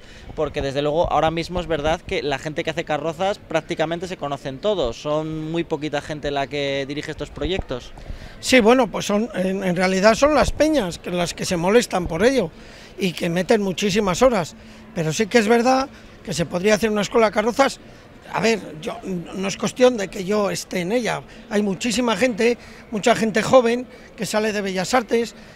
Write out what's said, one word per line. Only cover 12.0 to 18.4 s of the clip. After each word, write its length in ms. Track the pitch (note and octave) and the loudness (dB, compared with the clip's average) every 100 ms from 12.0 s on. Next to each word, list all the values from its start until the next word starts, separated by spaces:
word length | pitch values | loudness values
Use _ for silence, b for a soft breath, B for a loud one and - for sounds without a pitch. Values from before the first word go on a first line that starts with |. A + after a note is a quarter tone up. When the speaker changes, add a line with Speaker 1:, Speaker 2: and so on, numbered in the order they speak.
| E3 | -2
Speaker 2:
por 160 | D#3+ | 0
ello 280 | A#3 C4 E3 B B B B - | 2 2 -2 B B B B -4
y 160 | F#3+ | -4
que 160 | - F3+ | -2 -2
meten 320 | E3+ F3 A3+ | 0 2 2
muchísimas 600 | G3 - G#3 F#3+ G3+ E3+ | 2 -2 0 0 0 4
horas, 340 | B3+ A3 D#3 B B B B | 4 4 -2 B B B B
pero 200 | F#3+ D#3+ | -4 -2
sí 120 | D3+ G#3 | -2 2
que 120 | A#3+ | 4
es 80 | G#3 | 4
verdad 420 | A#3 A#3+ C4 C4+ B B B | 4 4 2 0 B B B
que 100 | - | -8
se 120 | D#3 E3+ | -4 -4
podría 300 | F3+ G3 G#3+ | -2 2 2
hacer 160 | A3 | 2
una 100 | G#3 | 0
escuela 260 | G3+ A#3 G#3+ | 0 2 2
de 60 | |
carrozas. 460 | G#3+ G#3+ A#3 C4+ - B B B - - | 2 0 2 2 0 B B B -20 -8
A 60 | |
ver, 200 | D3 | 0